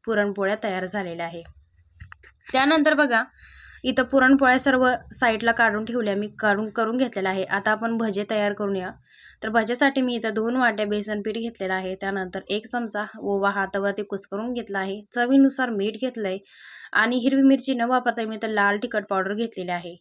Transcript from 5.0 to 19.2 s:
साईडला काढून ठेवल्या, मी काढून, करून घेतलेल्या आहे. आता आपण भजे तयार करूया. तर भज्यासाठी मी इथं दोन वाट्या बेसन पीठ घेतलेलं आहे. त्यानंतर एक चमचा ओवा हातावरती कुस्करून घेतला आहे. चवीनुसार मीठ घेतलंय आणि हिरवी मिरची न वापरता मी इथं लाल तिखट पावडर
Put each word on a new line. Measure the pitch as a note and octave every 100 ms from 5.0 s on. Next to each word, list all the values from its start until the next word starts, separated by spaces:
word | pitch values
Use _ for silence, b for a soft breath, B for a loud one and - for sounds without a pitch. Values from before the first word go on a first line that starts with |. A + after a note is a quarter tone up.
| -
साईडला | - B3 A3 A#3
काढून | A#3 A3+ G#3 A3
ठेवल्या, | A#3+ G#3+ G3
मी | G#3 -
काढून, | G#3+ G3 G#3+
करून | G#3 A3 B3
घेतलेल्या | C4 G3+ F#3+
आहे. | F#3+
आता | F#3 G3 G3+
आपण | G#3+ A3+ A3+
भजे | A3+ G3 G#3
तयार | G#3+ G#3
करूया. | G3+ G#3 G3 F3+ - B B B B
तर | A3
भज्यासाठी | A3+ G#3+ A#3+ C#4 C4+
मी | B3+ A#3+
इथं | A3+
दोन | G#3+ A3+ B3+
वाट्या | A#3+ G#3 G#3
बेसन | G#3 G3+ G#3
पीठ | G3+ G#3+
घेतलेलं | A3+ A3+ F#3+
आहे. | F#3+ F#3 F#3+
त्यानंतर | G3 G3 F3+ F#3 -
एक | G3+ A3
चमचा | B3 A3+ G#3 G#3 A3
ओवा | G3 G3 G3
हातावरती | G3+ G3 G3 G3+ G3
कुस्करून | G3+ G3 - G3 A#3
घेतला | A#3+ A3 G3
आहे. | F#3+ G3+ G#3 B3
चवीनुसार | A#3+ C4+ C4+ C4+ B3+
मीठ | G#3+ G3+
घेतलंय | G#3+ B3+ A#3+ G3 F#3+ B B B B B
आणि | - A3+ B3
हिरवी | A#3+ C4+
मिरची | C4+ C4+ C4+
न | B3+
वापरता | A#3 B3+ B3 A3 A3
मी | A3
इथं | A3
लाल | G#3+ G3+ G#3
तिखट | A#3 G#3+ G3+
पावडर | F#3+